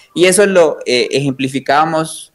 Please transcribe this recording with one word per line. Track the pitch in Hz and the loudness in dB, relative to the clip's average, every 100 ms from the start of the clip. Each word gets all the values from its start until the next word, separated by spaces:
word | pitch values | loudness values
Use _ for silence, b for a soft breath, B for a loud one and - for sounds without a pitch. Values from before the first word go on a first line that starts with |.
| b 160 | b 0
Y | 180 | 2
eso | 185 202 | 4 4
lo, | 185 156 - - | 4 2 0 -2
eh, | 123 113 | -2 0
ejemplificábamos | 131 143 131 131 135 - 143 160 160 156 - - | -2 -2 -4 -4 -6 -2 0 0 -2 -6 -10 -20